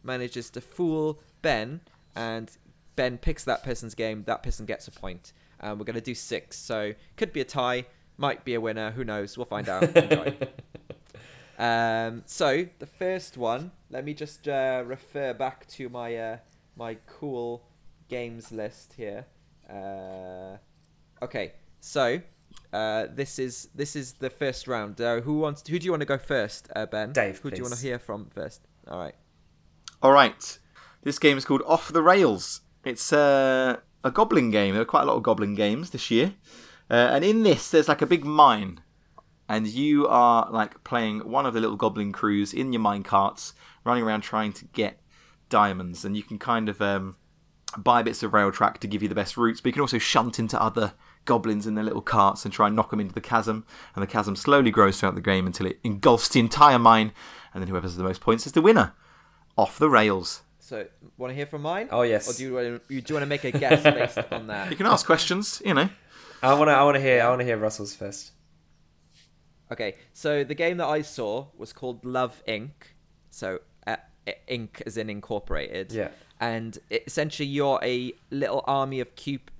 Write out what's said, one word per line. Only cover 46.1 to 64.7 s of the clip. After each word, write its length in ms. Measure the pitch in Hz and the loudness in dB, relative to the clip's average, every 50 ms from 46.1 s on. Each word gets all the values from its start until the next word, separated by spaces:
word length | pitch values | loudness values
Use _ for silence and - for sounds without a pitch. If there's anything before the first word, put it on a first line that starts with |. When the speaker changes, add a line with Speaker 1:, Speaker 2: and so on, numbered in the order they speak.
| 104 | -6
Speaker 3:
you 80 | 104 - | -6 -8
can 140 | - 110 | -10 -12
kind 320 | 101 - 120 117 113 110 104 | -8 -2 -2 0 0 0 -2
of, 120 | 98 - | -2 -2
um, 360 | 104 101 98 98 95 95 92 _ _ _ _ _ _ _ _ _ - - - | 0 0 0 -2 -4 -8 -12 _ _ _ _ _ _ _ _ _ -12 -12 -8
buy 280 | 107 - 127 120 120 110 | -2 2 4 4 4 4
bits 180 | 117 - - | 0 -2 -4
of 100 | 113 101 | -2 2
rail 200 | 107 104 101 98 | 4 4 4 4
track 280 | - - 107 101 - - | 2 2 2 0 0 -2
to 60 | - | -8
give 140 | 98 104 95 | -6 -4 -2
you 80 | 107 95 | -2 -2
the 60 | 92 | -2
best 220 | 104 95 - - | -2 -4 -4 -2
routes, 220 | 120 117 113 113 - | 0 0 0 0 0
but 100 | - 127 | -2 -2
you 40 | 120 | 0
can 80 | 143 | 0
also 160 | 143 - 127 | 0 0 0
shunt 400 | 110 - - - 123 117 117 - | -2 0 2 2 2 2 0 -2
into 240 | - 113 104 - - | -4 -2 -2 0 0
other 320 | 110 110 - 113 104 101 - _ _ - _ _ - | 0 0 0 0 -2 -2 -4 _ _ -20 _ _ 0
goblins 420 | - 120 110 117 113 104 104 104 | 2 2 2 2 0 -2 -2 -2
in 80 | 113 107 | -2 -2
their 80 | 107 107 | -2 -2
little 180 | 110 110 107 | -2 -4 -4
carts 420 | - - 113 107 98 98 95 - - | -2 0 4 6 6 6 4 0 -6
and 80 | 101 - | -6 0
try 140 | - 107 | 2 2
and 80 | 104 110 | 2 4
knock 160 | 110 - - | 2 0 0
'em 80 | - 104 | 0 -4
into 140 | 101 90 - | -4 -4 -6
the 80 | 110 | -8
chasm. 440 | - - 117 113 107 113 107 110 - - - - - - - | -4 0 0 2 2 0 -4 -4 -6 -14 -20 -20 -20 -12 -6
And 60 | 98 98 | -6 -4
the 40 | |
chasm 280 | - - 107 101 101 95 | -2 -2 -2 0 -2 -4
slowly 360 | - - 143 143 139 127 117 | -2 2 4 6 6 6 4
grows 280 | 98 110 101 98 95 - | 6 6 6 6 4 2
throughout 160 | 104 95 92 | 0 -2 -2
the 60 | 92 | 0
game 240 | - 98 98 95 92 | 0 0 2 2 0
until 220 | 92 87 - 95 | -2 -4 -4 -4
it 120 | 90 - - - | -4 -4 -4 -6
engulfs 460 | 113 101 98 - 135 120 113 - - | -6 -2 4 6 6 6 6 4 2
the 100 | - 127 | 2 2
entire 400 | 117 110 - 147 147 143 131 120 | 2 4 6 6 8 8 8 8
mine. 320 | 117 113 113 113 107 107 - - - - - - - - - | 8 8 8 8 4 0 -4 -12 -20 -20 -20 -20 -20 -12 -10
And 80 | 95 | -8
then 60 | 95 90 | -6 -4
whoever 160 | 95 87 90 | -4 -4 -4
has 120 | 90 87 | -4 -4
the 60 | 90 92 | -2 -2
most 180 | 92 90 - | -2 -2 -2
points 240 | - - 113 226 - | 2 2 2 2 0
is 60 | 139 - | 0 2
the 80 | 160 | 4
winner. 320 | 165 214 226 156 95 - - _ _ _ _ _ _ _ _ _ _ _ - | 6 6 6 6 4 2 -2 _ _ _ _ _ _ _ _ _ _ _ 0
Off 200 | 113 101 - - - | 0 0 0 2 2
the 100 | 151 151 | 4 6
rails. 520 | 127 110 107 107 98 92 85 - - - _ _ _ _ | 6 6 6 6 2 0 -4 -8 -10 -10 _ _ _ _
Speaker 1:
So, 280 | _ - 120 107 95 - _ _ - - _ | _ -14 -12 -12 -12 -12 _ _ -20 -20 _
wanna 160 | - 127 127 131 | -12 -10 -10 -8
hear 120 | 143 143 | -8 -10
from 160 | 143 156 143 147 | -8 -8 -8 -6
mine? 260 | 160 180 208 233 - | -4 -4 -4 -4 -2
Speaker 2:
Oh, 120 | - 123 123 | 0 2 2
yes. 260 | 117 107 104 - 123 | 4 2 2 0 -2
Speaker 1:
Or 40 | 117 | -6
do 60 | 127 131 | -6 -6
you 100 | 131 127 | -6 -4
wanna, 280 | 127 123 120 120 117 _ - | -4 -4 -4 -6 -10 _ -10
you, 120 | 135 131 | -10 -8
do 100 | 117 - | -6 -4
you 40 | 151 | -4
wanna 100 | 147 139 | -2 -2
make 180 | 143 147 139 - | -2 -4 -4 -4
a 80 | 127 | -2
guess 300 | 131 139 139 131 - - 156 | -2 2 4 6 6 8 8
Speaker 2:
<laughs> 320 | 151 - 123 120 - - | 6 6 6 2 -2 -2
Speaker 1:
based 160 | 113 110 - | -4 -4 -4
on 160 | - 110 113 | -6 -8 -8
that? 220 | 110 104 101 95 - | -6 -6 -6 -6 -6